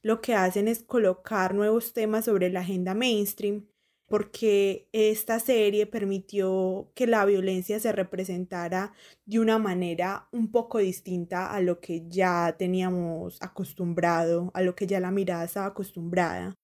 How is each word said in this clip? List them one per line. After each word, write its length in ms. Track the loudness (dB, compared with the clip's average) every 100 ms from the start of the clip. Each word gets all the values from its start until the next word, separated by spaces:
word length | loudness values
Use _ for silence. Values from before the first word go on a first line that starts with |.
Lo 200 | 0 -2
que 120 | 2
hacen 320 | 2 2 2 0
es 160 | 0
colocar 720 | 0 2 2 2 -4 0 0
nuevos 380 | 2 2 2 0
temas 320 | -4 0 0
sobre 240 | 0 2 2
la 120 | 0
agenda 340 | -4 -2 -2
mainstream, 720 | 0 0 0 -2 -4 -4 -4 -10 _ _ _ _
porque 800 | -2 -2 -2 2 4 2 0 _
esta 460 | 2 2 2 -2 -2
serie 460 | 2 4 4 2
permitió 1040 | 0 -2 -2 -4 -4 -2 0 2 0 -2 -8
que 120 | -2 2
la 160 | 4 4
violencia 520 | 4 2 -2 -2 -2
se 140 | 0
representara 1000 | 0 -2 -4 -4 -6 -6 -6 -4 -4 -4 -10 -20 -20 -2
de 140 | 2
una 180 | 4 2
manera 680 | 2 -2 -2 -2 -2 -4 -8
un 180 | -4 0
poco 280 | 0 0 0
distinta 760 | 0 -2 -6 -6 -4 -4 -4
a 80 | 0
lo 200 | 0 -2
que 280 | -4 -8 -6
ya 480 | 0 2 4 0 0
teníamos 760 | -2 0 0 -2 -2 -4 -8 -10
acostumbrado, 1080 | -14 -10 -10 -6 -4 0 2 2 2 2 0
a 80 | 0
lo 120 | 0
que 120 | 0 -2
ya 140 | -2
la 100 | 0
mirada 340 | 0 0 -2
estaba 220 | -4 -4 -6
acostumbrada. 880 | -6 -10 -8 -2 0 0 -2 -8 -10